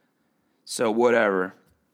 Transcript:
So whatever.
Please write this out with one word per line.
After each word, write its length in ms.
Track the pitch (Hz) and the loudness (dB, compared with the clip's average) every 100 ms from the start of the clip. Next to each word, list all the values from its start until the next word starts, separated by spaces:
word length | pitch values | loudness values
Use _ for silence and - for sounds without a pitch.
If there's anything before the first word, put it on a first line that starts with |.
| _ _ _ _ _ _ | _ _ _ _ _ _
So 260 | - - 110 | -16 -6 -2
whatever. 640 | 110 120 120 107 95 92 - _ _ _ | 2 2 2 2 0 -4 -10 _ _ _